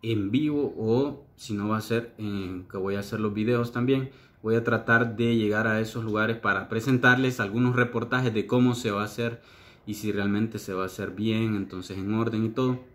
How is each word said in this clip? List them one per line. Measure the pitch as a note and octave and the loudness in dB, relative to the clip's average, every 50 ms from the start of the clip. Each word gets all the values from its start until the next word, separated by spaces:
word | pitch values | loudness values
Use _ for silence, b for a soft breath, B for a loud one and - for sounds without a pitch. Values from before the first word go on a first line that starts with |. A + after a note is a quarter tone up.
| A2+ | -2
en | A2+ A#2 G#2+ G2+ G2 | -2 -2 0 0 0
vivo, | G#2+ C3+ D3+ D3+ D3 D3 C#3+ - - - | 0 0 0 2 0 0 -2 -2 -2 -4
o | A2 A2 A2+ B2 C#3 D3 C#3+ - - - _ | 0 2 2 2 2 0 -4 -8 -16 -20 _
si | _ - - G#2+ | _ -10 -6 -4
no | G2+ G2+ G#2 | -2 0 0
va | G#2+ A2 | 0 -2
a | |
ser | A2 - A#2 A#2 A#2 - - - | 0 0 -2 -2 -2 -4 -12 -10
en | G#2+ G#2 G2+ G2+ F#2+ F2+ F2+ F2+ F#2 - | -8 -6 -4 -4 -6 -6 -8 -10 -10 -10
que | - | -8
voy | G2+ F#2+ G2 G2 | -4 -4 -2 -2
a | G2+ | -2
hacer | G2 - - G#2+ | -4 -4 -4 -2
los | G#2+ G#2+ G2+ | -2 -2 0
videos | G#2 G#2+ A2+ B2 A#2+ A#2+ A#2+ - | 0 0 2 2 2 0 -2 -2
también. | B2 A#2+ B2+ C3+ C3+ C3 C3 B B B B B B - | -2 2 2 2 2 0 -4 B B B B B B -2
Voy | A2 A2+ | 0 0
a | A#2 A#2 | 2 2
tratar | A#2+ A#2 A2 A2 - A#2 A#2 B2 A#2 G#2+ | 2 0 0 4 4 4 4 4 2 0
de | G#2 A#2+ A#2 A#2 | 0 2 2 4
llegar | A#2 A2 G#2 G#2+ G#2+ A2+ | 2 2 2 2 2 2
a | A2+ A2 G#2+ | 2 2 0
esos | A2 A2 - A#2+ A2+ | 0 -2 -4 -6 -4
lugares | A2 G#2 G#2+ G#2+ A2 A2+ | -2 0 0 2 0 0
para | A2+ - G#2+ G2 F#2+ F#2+ - | 0 0 0 0 0 0 -2
presentarles | - A2+ A2+ C3+ C3 A#2+ A#2+ B2+ B2 B2+ C3 B2+ B2+ - | -4 -2 2 2 2 6 6 6 6 6 4 0 0 0
algunos | A2 G2 G2+ A#2+ B2 B2 B2 | -4 -2 0 2 2 2 4
reportajes | B2 B2 A#2+ - A2+ A2+ A2+ - B2+ B2+ B2 G#2+ | 2 2 2 0 -4 -4 -2 -2 0 0 0 0
de | G#2+ G2 | 0 0
cómo | - - B2 B2 B2+ A#2+ | 2 4 4 4 4 2
se | A#2+ - A#2 | 2 -2 -2
va | G#2 G2+ G#2 | -2 0 -2
a | |
hacer | G#2+ - - A#2 A#2 A#2 A2+ B B B B B B B B B | -4 -4 -4 -4 -4 -4 -8 B B B B B B B B B
y | - G#2+ | -10 -10
si | G#2 - G#2+ G2+ | -6 -4 -4 -2
realmente | G2+ G2+ G2+ G2+ G#2 A2+ A2 A2+ G#2 | 0 0 0 2 2 0 -2 -4 -8
se | - - F#2+ | -8 -6 -4
va | F#2 F#2+ | -4 -4
a | |
hacer | F#2 - - G2+ F#2 | -6 -6 -6 -8 -8
bien, | - G2 G#2+ A2 A2 A2 A2+ A2 G#2+ | -6 -4 -2 0 0 0 0 0 0
entonces | G2+ G2 F#2+ - F#2 F#2 - G2 F#2+ | -2 -4 -6 -8 -12 -10 -10 -8 -8
en | F#2+ G2+ G#2+ | -4 -2 0
orden | A2 A#2 A#2 A2 G#2+ A2 | 0 0 0 0 0 -2
y | A2+ | -2
todo. | A2 - C3 B2+ B2+ B2 - - - | 0 0 0 0 0 -2 -6 -14 -20